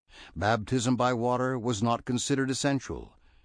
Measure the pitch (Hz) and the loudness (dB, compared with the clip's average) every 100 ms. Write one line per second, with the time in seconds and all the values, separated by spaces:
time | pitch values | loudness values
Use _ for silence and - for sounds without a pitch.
0 | _ - - 82 104 113 104 131 117 120 | _ -20 -16 -2 2 2 0 0 2 2
1 | 123 120 120 123 127 131 117 104 117 117 | 2 2 0 0 0 -2 -2 0 0 0
2 | - 123 - 139 131 127 143 139 - 67 | -2 -4 0 0 0 0 0 0 -4 -10
3 | 52 - _ _ | -12 -20 _ _